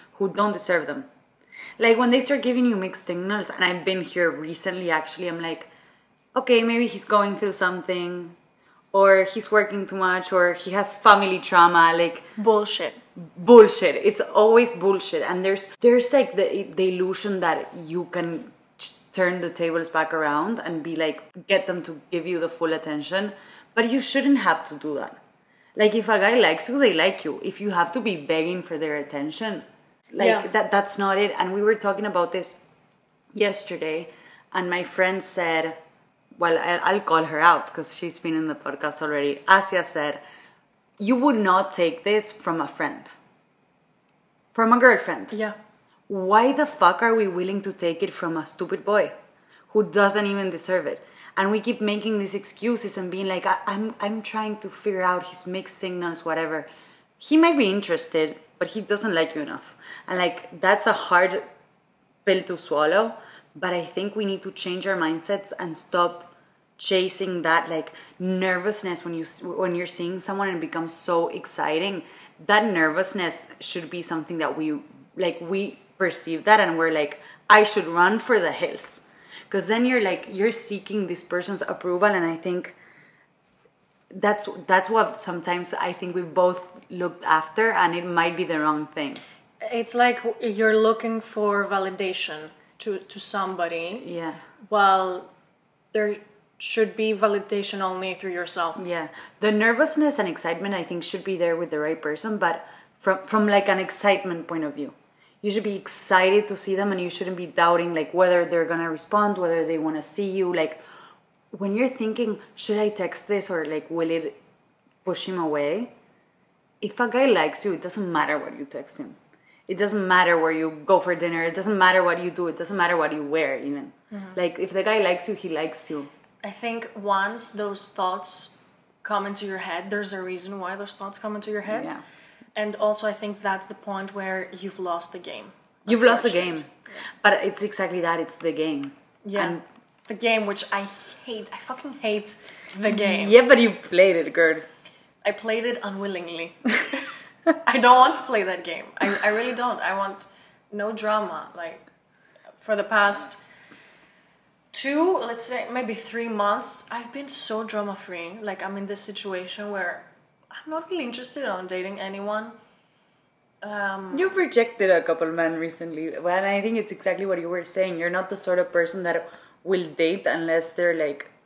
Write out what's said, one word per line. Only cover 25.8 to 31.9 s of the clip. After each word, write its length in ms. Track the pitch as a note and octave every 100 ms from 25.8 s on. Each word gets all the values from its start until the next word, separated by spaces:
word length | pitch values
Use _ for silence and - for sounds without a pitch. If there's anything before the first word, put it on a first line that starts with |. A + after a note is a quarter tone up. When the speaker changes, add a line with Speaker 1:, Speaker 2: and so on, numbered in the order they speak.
| G#3+
Speaker 1:
if 140 | A3 A3
a 100 | F#3
guy 220 | G3+ B3
likes 280 | E3+ E3 -
you, 80 | C#4
they 120 | B3
like 320 | D#3+ F#3+ G3
you. 160 | D#3 B2+
If 160 | F#3+ F#3
you 100 | G#3
have 220 | F3 F3
to 80 | F3
be 160 | A3 E3
begging 480 | C#3+ D#3+ E3 F3+
for 140 | E3+ D#3
their 180 | D#3 D3
attention, 640 | C#3+ C#3+ D3+ - A3 E3 - _ _ _ _
like, 140 | - A3+
Speaker 2:
Yeah. 200 | G#3 -
Speaker 1:
that, 240 | A3 G#3+
that's 260 | G3+ G3+ G3+
not 180 | G3 G3
it. 160 | G#3 -
And 160 | F#3
we 80 | G3+
were 140 | G#3 G#3+
talking 300 | G3+